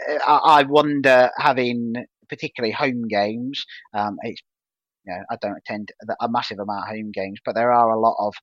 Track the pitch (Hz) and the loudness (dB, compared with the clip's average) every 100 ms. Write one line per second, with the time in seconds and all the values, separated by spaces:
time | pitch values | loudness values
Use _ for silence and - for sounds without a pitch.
0 | - 151 - - - 151 139 147 151 147 | -6 -2 2 4 6 6 6 4 2 2
1 | 135 127 123 - 147 127 123 120 117 117 | 6 6 6 4 0 2 0 -2 -6 -8
2 | 120 _ - 147 151 - 113 104 139 123 | -10 _ -16 -10 -10 -6 -4 -2 -2 -2
3 | 117 104 104 113 127 143 - - - 107 | -2 -2 -2 -2 -8 -10 -12 -16 -10 -6
4 | 104 104 117 - - _ _ _ _ _ | -4 -6 -10 -12 -16 _ _ _ _ _
5 | 98 90 98 117 104 101 - 107 104 - | -14 -12 -10 -8 -8 -8 -10 -10 -10 -14
6 | 110 - 117 117 - 101 101 101 92 110 | -10 -6 -4 -4 -4 -8 -8 -8 -8 -10
7 | 107 101 98 104 - 107 120 120 117 110 | -10 -8 -10 -10 -8 -2 2 4 4 2
8 | 113 - 104 - | 2 0 -2 -6